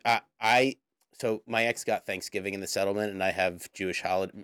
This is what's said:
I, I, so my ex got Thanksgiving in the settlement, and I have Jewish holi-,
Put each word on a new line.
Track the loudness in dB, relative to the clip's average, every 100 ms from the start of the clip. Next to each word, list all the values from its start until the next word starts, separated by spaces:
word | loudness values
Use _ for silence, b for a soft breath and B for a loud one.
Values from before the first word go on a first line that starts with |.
| 2
I, | 2 0 _
I, | 4 6 4 0 _ _ _ -6
so | -2 -2 -2
my | 0 0
ex | 0
got | -2 -2 -2
Thanksgiving | -6 -6 -6 -4
in | -6
the | -4
settlement, | 0 0 0 -2
and | 0
I | -2
have | 2 0 -2 -12
Jewish | -6 -4 -2
holi-, | 0 0 -2 -6